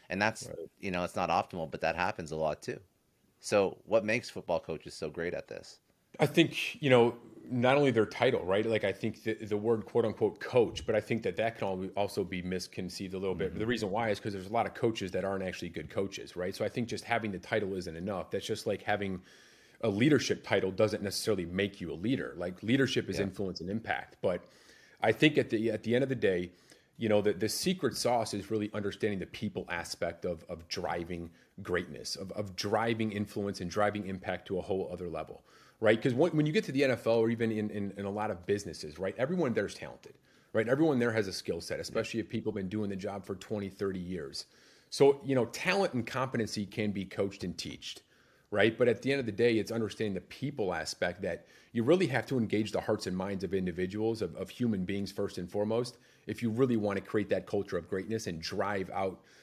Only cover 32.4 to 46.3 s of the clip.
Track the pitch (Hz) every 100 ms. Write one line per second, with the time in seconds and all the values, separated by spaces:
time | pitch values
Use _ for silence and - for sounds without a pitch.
32.4 | 104 92 104 104 117 113 110 101 101 -
33.4 | 101 98 87 104 104 101 95 95 - 90
34.4 | - 92 85 95 92 87 87 80 80 -
35.4 | - - - _ 107 117 139 120 170 160
36.4 | 151 180 - 135 139 117 113 113 113 117
37.4 | 113 110 107 104 101 101 101 104 107 92
38.4 | 87 101 90 78 78 80 95 107 131 180
39.4 | 143 110 95 - 73 60 - - _ _
40.4 | _ 107 113 135 165 131 120 113 95 90
41.4 | - 85 - 82 85 113 110 113 107 113
42.4 | 107 104 95 107 101 98 98 101 - 95
43.4 | - 107 98 - 98 92 90 90 69 69
44.4 | - _ - - _ - 139 139 135 131
45.4 | 113 - 175 196 190 127 110 127 131